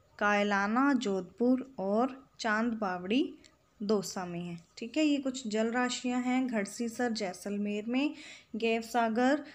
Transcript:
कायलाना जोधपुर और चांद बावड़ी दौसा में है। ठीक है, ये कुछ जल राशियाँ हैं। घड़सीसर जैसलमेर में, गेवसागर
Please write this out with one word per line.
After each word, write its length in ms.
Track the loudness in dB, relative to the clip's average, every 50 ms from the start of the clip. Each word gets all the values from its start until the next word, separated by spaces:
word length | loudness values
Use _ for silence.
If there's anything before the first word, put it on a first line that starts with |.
| _ _ _ 0
कायलाना 760 | 2 4 4 4 4 2 2 2 2 2 2 4 4 4
जोधपुर 840 | 4 2 2 0 0 0 -2 -6 -2 2 4 4 4 4 0 -6 -8 -6
और 520 | -2 0 2 2 2 0 -2 -10 -18 _ _ -6
चांद 340 | -2 0 0 2 0 0
बावड़ी 600 | -2 -2 -2 -4 -4 -4 -2 0 2 2 2 0 -4 -12 -20 -20 _ _ _ _ _ -6
दौसा 440 | 0 2 2 2 0 -2 -6 -8 -6
में 140 | -6 -6 -6
है। 200 | -6 -8 -10 -12 -14 _ _ -12
ठीक 180 | -12 -4 0
है, 80 | 2 2
ये 120 | 4 2
कुछ 320 | 2 0 -4 -6 -4 -6 -2
जल 220 | 0 0 0 2
राशियाँ 520 | 2 0 0 0 -2 -4 -2 -2 0 0
हैं। 240 | 0 2 2 0 0
घड़सीसर 680 | 0 0 -2 -2 -2 -4 -6 -6 -4 -2 -2 -2 -2
जैसलमेर 760 | -2 -2 -4 -6 -6 -8 -8 -6 -4 -2 -2 -2 -2 -4 -4
में, 280 | -2 0 0 0 0 -2 -6 -14 -18 -20 -20 -14 _ -6
गेवसागर 880 | -2 0 0 0 0 -2 -2 0 0 2 2 2 4 4 4 4 2 -2 -10